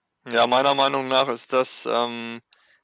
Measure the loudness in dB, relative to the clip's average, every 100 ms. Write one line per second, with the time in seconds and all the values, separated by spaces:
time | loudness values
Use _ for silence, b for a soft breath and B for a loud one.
0 | _ _ -2 2 2 4 2 2 2 0
1 | 0 0 0 -2 -2 0 0 -2 -2 -2
2 | -2 -6 -12 -14 -18 b b b